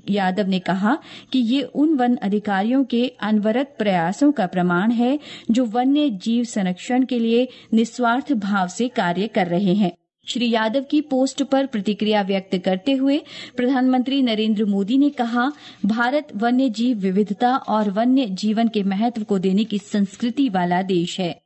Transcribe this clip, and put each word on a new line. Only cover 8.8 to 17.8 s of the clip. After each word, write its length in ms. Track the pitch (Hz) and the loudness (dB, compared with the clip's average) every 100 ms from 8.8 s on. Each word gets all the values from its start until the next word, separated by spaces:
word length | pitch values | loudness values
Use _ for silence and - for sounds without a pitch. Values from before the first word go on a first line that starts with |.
| 240 | -4
कार्य 360 | 240 175 175 196 | -2 -2 0 -2
कर 180 | 220 170 | 0 0
रहे 260 | 175 202 | 2 2
हैं। 220 | 202 185 - _ _ - | 2 2 -2 _ _ -10
श्री 220 | 226 240 | -4 0
यादव 340 | 226 220 262 269 | 0 0 -2 0
की 100 | 302 | -2
पोस्ट 420 | 302 262 269 - | 0 0 0 -2
पर 240 | 269 269 269 | 0 0 0
प्रतिक्रिया 540 | 214 196 196 214 208 | -4 -4 -2 0 0
व्यक्त 340 | 196 196 190 185 | 0 -2 -2 -4
करते 280 | 190 185 277 | -2 -2 0
हुए 240 | 262 269 285 - - - - | 0 2 0 -4 -18 -14 -4
प्रधानमंत्री 640 | 247 262 254 254 247 277 | 0 2 2 2 0 0
नरेंद्र 420 | 247 214 220 208 | 0 0 0 0
मोदी 340 | 208 196 196 269 | 0 0 0 2
ने 100 | 285 | 2
कहा, 400 | 285 233 240 262 294 - - | 0 -2 0 -2 -4 -16 -4
भारत 440 | 196 220 240 294 302 202 | -2 0 0 0 -4 -2
वन्य 320 | 240 254 269 | 0 2 0
जीव 280 | 214 240 226 | 0 -2 0
विविधता 560 | 190 185 208 202 240 262 | 0 0 0 0 0 0
और 340 | - 214 | 0 0